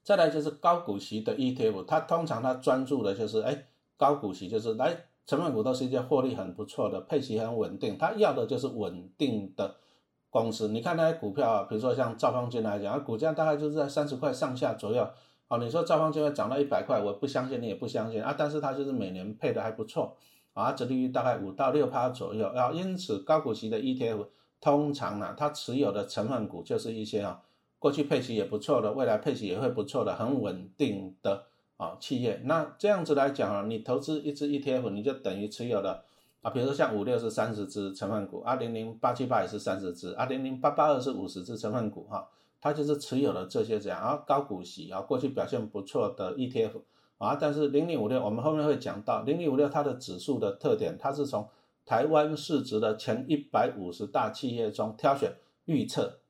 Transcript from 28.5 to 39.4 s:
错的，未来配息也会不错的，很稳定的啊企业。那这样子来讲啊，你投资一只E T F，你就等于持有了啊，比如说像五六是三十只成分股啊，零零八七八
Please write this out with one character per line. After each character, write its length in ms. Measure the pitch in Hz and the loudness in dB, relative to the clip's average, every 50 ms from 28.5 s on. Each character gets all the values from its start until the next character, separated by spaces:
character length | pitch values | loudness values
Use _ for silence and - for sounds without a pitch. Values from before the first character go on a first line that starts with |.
| 107 107 | -2 -4
错 200 | - - 143 120 | 0 2 2 4
的， 120 | 107 104 | 4 2
未 160 | 107 135 127 | 0 2 2
来 100 | 113 107 | 4 2
配 160 | 107 - 151 127 | 2 2 -2 -2
息 140 | - 110 | -2 -2
也 120 | 95 - 110 | -4 -2 0
会 80 | 127 123 | 0 0
不 140 | 123 110 101 | 0 0 -4
错 220 | - - 127 107 | -2 0 0 0
的， 100 | 101 87 | 0 0
很 240 | - 110 120 143 127 | 0 0 0 0 0
稳 300 | 107 98 92 90 92 - _ | 0 -2 -4 -6 -10 -14 _
定 380 | - 143 117 101 98 95 92 95 _ - | 0 0 0 0 -4 -6 -10 -14 _ -2
的 240 | 104 98 - - _ _ _ _ _ _ | 0 0 0 -4 _ _ _ _ _ _
啊 200 | - 85 82 82 - | -8 -8 -8 -8 -10
企 220 | - - 143 120 | -6 -4 -2 0
业。 180 | 123 113 98 101 120 | 0 0 -2 -2 0
那 300 | 135 160 165 151 143 - | 2 2 2 2 -2 -4
这 100 | _ - | _ 4
样 160 | 208 208 185 160 | 4 4 4 4
子 120 | 156 147 | 2 4
来 160 | 139 135 139 | 4 4 4
讲 200 | - - 113 98 | 2 0 0 0
啊， 120 | 104 101 101 | 0 0 -2
你 120 | 110 113 107 | -2 -4 -4
投 180 | - - 123 | -2 -2 -2
资 240 | - - 156 156 147 | -2 0 -2 -4 -2
一 100 | 147 151 | -2 -4
只 160 | 143 - 147 147 | -4 -2 0 0
E 100 | 143 139 | 0 0
T 120 | - 143 131 | 0 0 0
F， 180 | 123 120 107 | 2 0 -2
你 100 | 98 104 | -2 0
就 120 | 104 139 131 | -2 -2 -2
等 220 | - - 101 92 101 | 0 -4 -4 -2 -2
于 100 | 104 104 | -4 -6
持 160 | - - 113 | -4 -6 -2
有 160 | - 113 101 | 0 0 0
了 220 | 98 95 85 - - _ _ _ _ _ _ _ - | 0 0 -4 -4 -10 _ _ _ _ _ _ _ -8
啊， 80 | - | -4
比 80 | - 127 | 0 0
如 60 | 123 | 0
说 100 | 139 143 | 0 4
像 200 | 147 156 127 110 | 2 2 2 2
五 80 | 104 101 | 0 2
六 140 | 127 123 | 2 2
是 140 | 117 117 110 | 2 0 0
三 240 | 110 - 107 117 110 | 0 0 0 0 0
十 100 | 104 101 | -4 -6
只 260 | 92 - 104 98 95 95 | -4 -4 -4 -4 -4 -4
成 140 | - 104 98 | -4 -4 -2
分 160 | 110 107 98 | -2 -2 -2
股 140 | - 90 87 | -4 -8 -6
啊， 120 | - 120 131 | -2 0 0
零 160 | 127 120 117 113 | 0 0 -4 -4
零 200 | 110 110 113 113 - | -6 -6 -8 -4 0
八 140 | - 123 120 | 0 0 2
七 120 | 127 131 | 2 0
八 160 | 120 123 107 | 2 2 2